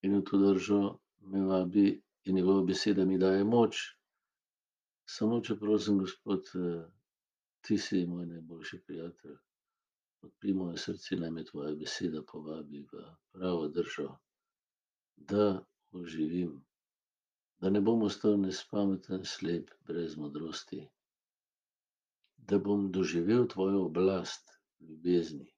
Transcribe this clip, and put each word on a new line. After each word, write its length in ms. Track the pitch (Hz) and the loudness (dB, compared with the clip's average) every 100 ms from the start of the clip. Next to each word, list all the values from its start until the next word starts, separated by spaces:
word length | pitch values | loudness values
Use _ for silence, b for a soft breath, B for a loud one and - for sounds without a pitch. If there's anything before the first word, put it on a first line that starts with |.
In 120 | 98 101 | 2 0
v 80 | |
to 160 | 95 98 | 2 4
držo 420 | 98 95 90 101 101 - _ _ 92 | 6 4 2 2 2 -4 _ _ -6
me 120 | 98 | -2
vabi 440 | 95 95 92 101 98 - _ _ | 2 2 2 4 4 4 _ _
in 120 | - 92 | -2 2
njegova 280 | 90 98 | 4 4
beseda 400 | 92 95 - 98 | 4 0 2 2
mi 140 | 92 95 | 4 4
daje 260 | 95 95 | 4 4
moč. 380 | 101 120 110 - - - _ _ _ _ _ _ _ _ _ _ - | 4 4 4 2 -10 -14 _ _ _ _ _ _ _ _ _ _ -18
Samo 320 | - 110 117 | -2 0 0
če 160 | 104 104 | -2 -4
prosim, 400 | 104 107 101 98 | 2 2 4 2
Gospod, 480 | 92 - - 95 - | 0 -6 -4 -4 -4
eh, 320 | 92 87 85 82 _ _ _ _ _ _ _ | -4 -4 -4 -10 _ _ _ _ _ _ _
ti 120 | - 104 | -2 -2
si 280 | - 95 87 | 0 -2 -2
moj 200 | 87 87 | -4 -8
najboljši 520 | 85 80 82 80 87 _ | -12 -14 -14 -14 -16 _
prijatelj, 500 | 82 82 - - - _ _ _ _ _ _ _ _ | -12 -12 -14 -20 -20 _ _ _ _ _ _ _ _
odpri 320 | - _ 101 | -20 _ -2
moje 220 | 95 90 80 | 0 -2 -6
srce, 400 | - 92 - 92 | -8 -10 -6 -4
naj 140 | 82 | -4
me 140 | 82 | -6
tvoja 300 | 78 - 73 | -8 -8 -6
beseda 480 | 76 78 - 87 78 | -6 -8 -6 -4 -6
povabi 580 | 73 - 76 78 73 73 71 | -10 -14 -10 -12 -12 -16 -16
v 100 | - - - _ | -18 -18 -20 _
pravo 360 | 92 92 87 76 | -8 -2 -2 -2
držo, 380 | 78 85 - - - _ _ _ _ _ _ _ _ _ _ | -4 -4 -4 -8 -10 _ _ _ _ _ _ _ _ _ _
da 260 | 73 101 104 95 - _ _ | -2 2 2 2 -8 _ _
oživim, 600 | 90 87 80 78 87 87 71 _ _ _ _ _ _ _ _ _ _ | -14 -12 -4 -2 0 -2 -6 _ _ _ _ _ _ _ _ _ _
da 80 | 92 | 0
ne 100 | 104 | 2
bom 220 | 101 117 | 4 4
ostal 360 | 107 - 107 104 | 2 0 2 2
nespameten, 840 | 95 92 - 104 101 95 - 95 | 2 -4 -6 -2 0 -2 -4 -8
slep, 500 | 92 - 87 85 - _ - | -8 -6 -4 -4 -6 _ -10
brez 300 | 87 82 76 | -6 -6 -6
modrosti, 640 | 73 71 80 78 - - - _ _ _ _ _ _ _ _ _ _ _ _ _ _ _ | -10 -8 -10 -10 -12 -14 -14 _ _ _ _ _ _ _ _ _ _ _ _ _ _ _
da 220 | 107 101 | 0 0
bom 300 | 98 101 98 | 2 2 2
doživel 540 | 92 85 85 85 117 120 | 0 0 0 4 4 4
tvojo 360 | - 95 98 | 2 2 2
oblast 720 | 90 80 95 95 - - _ _ _ _ | 0 2 2 2 -4 -12 _ _ _ _
ljubezni 720 | 80 78 85 90 80 73 62 | -20 -8 2 2 2 -8 -16